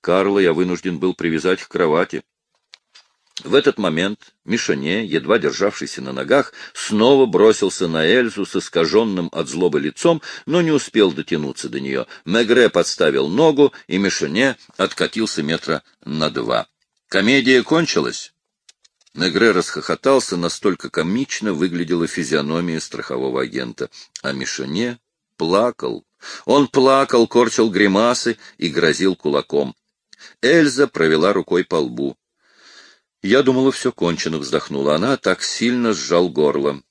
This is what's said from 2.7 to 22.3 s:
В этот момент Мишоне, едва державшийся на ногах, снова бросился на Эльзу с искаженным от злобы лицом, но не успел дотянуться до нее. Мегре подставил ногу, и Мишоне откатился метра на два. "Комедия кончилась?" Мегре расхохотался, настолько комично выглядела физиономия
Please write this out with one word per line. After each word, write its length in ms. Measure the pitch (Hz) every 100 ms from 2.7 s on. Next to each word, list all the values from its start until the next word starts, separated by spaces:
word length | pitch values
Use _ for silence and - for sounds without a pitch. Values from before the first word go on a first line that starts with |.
| _ _ - _ _ _ -
В 100 | 139
этот 240 | 117 143 -
момент 560 | 95 78 95 107 _ _
Мишоне, 600 | - 113 - 76 71 95
едва 340 | 110 80 67 110
державшийся 640 | 73 62 98 - 73 -
на 100 | 65
ногах, 400 | 65 69 135 139 - -
снова 520 | - - 107 117 135 127
бросился 640 | 90 107 104 98 - 90
на 160 | 80 80
Эльзу 380 | 117 120 101
с 100 | 92 95
искаженным 720 | - 85 82 95 117 92 87
от 160 | - 76
злобы 320 | 73 90 76
лицом, 400 | 73 - 170 165 - -
но 160 | - 165
не 100 | 170
успел 420 | 151 - 113 98
дотянуться 560 | 73 78 82 73 - 69
до 120 | 69
нее. 260 | 67 67 64 -
Мегре 440 | - 104 117 117 113
подставил 600 | - 85 - 82 67 69
ногу, 440 | 98 160 143 143 - -
и 100 | 92
Мишоне 600 | 98 - 73 85 135 120 - _
откатился 680 | 95 - 85 - 110 -
метра 400 | 73 80 - 76 _ _
на 260 | - 76 76
два. 360 | 67 57 58 55 _ _ _ _
"Комедия 540 | 95 101 139 123 131
кончилась?" 680 | 113 160 165 - 67 - - _ _ _ _ _ _ _ _
Мегре 360 | - 90 85 113
расхохотался, 840 | 101 - - 73 80 - 135 - 90
настолько 520 | 85 - 104 87 -
комично 640 | - 80 107 139 - 107
выглядела 540 | 82 90 85 85 87 82
физиономия 760 | - 71